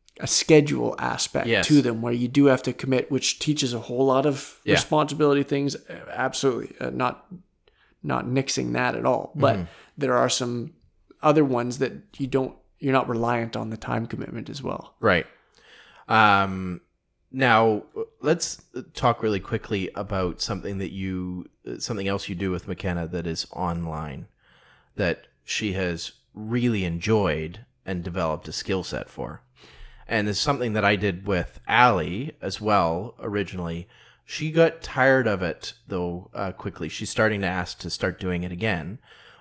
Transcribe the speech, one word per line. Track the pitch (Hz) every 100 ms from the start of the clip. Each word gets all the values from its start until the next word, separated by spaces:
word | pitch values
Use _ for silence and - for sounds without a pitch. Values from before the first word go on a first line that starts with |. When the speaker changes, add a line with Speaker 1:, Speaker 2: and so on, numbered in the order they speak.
| _ -
Speaker 1:
a | -
schedule | - - 151 147 135 117 -
aspect | 123 123 - - 117
Speaker 2:
Yes. | 107 -
Speaker 1:
to | 147
them | 123 113
where | 117 120
you | 123
do | 139 139
have | 127
to | -
commit, | - 131 127 -
which | 131 - -
teaches | 151 147 131
a | 117
whole | 107 123 135
lot | 131
of | 147 131 - -
Speaker 2:
Yeah. | -
Speaker 1:
responsibility | 101 - 151 151 143 147 143
things. | 139 139 139
Uh, | 131 - 123 -
absolutely. | 107 131 - 135 117 - -
Uh, | 127
not, | 127 123 - _ 180 - _ _ _ _ _
not | 147 127
nixing | 123 131 131 - 123
that | 123 123
at | 113
all. | 127 123 -
But | 147 143 107
Speaker 2:
Mm-hmm. | 85 - - -
Speaker 1:
there | 135 123
are | 123
some | - 123 120 - - _ _ _ _
other | 151 151
ones | 143 123 120 127
that | 131 - - -
you | 135
don't, | 135 131 - _ _
you're | 135
not | 131 120
reliant | 117 117 120 117 113
on | 110
the | 110
time | - 117 120
commitment | - - 117 -
as | 139
well. | 127 90 - _
Speaker 2:
Right. | 113 87 - - _ _ _ - - - -
Um, | 110 107 98 98 95 92 87 - _ _ _ _
now, | 131 127 113 113 104 - - 113 _
let's | 139 170 - - _ - 104
talk | - 123 117
really | 110 101
quickly | - 110 - 104 92
about | - 95 98 92 80
something | - 98 95 98
that | 95
you, | 98 95 92 92 90 - _ - -
something | - 110 98
else | 98 -
you |
do | 90 95
with | 87 -
McKenna | 90 95 87 80
that | 87 82
is | 80 -
online, | - 90 85 82 78 151 - - _ _ _ _ _ _ -
that | 90 80 - _
she | - - 110
has | 95 92 82 - - _
really | - 107 120 120 107
enjoyed | 90 85 98 110 92 78 80 95 - _
and | - 90
developed | 87 90 82 78 -
a |
skill | - - 95
set | 87 62 -
for. | - 60 - _ _ - - - - -
And | 113 104
it's | 101
something | - 139 120
that | 107
I | 101 104
did | 101 90 101
with | 92 - - -
Allie | 110 123 98 82 92 143 -
as | 95 -
well | 104 104 85 82 113 -
originally. | 113 101 95 92 85 85 90 _ - _ _
She | - 156
got | 160 165 -
tired | - 135 131 131 117
of | 95
it, | 87 - - - -
though, | 95 87 87 92
uh, | 110 98
quickly. | 90 101 - 80
She's | - 107
starting | - 110 104
to | 95
ask | 90 87 -
to | 87
start | - 98 85
doing | 95 90
it | 90
again. | 90 110 87 78 113 - - - -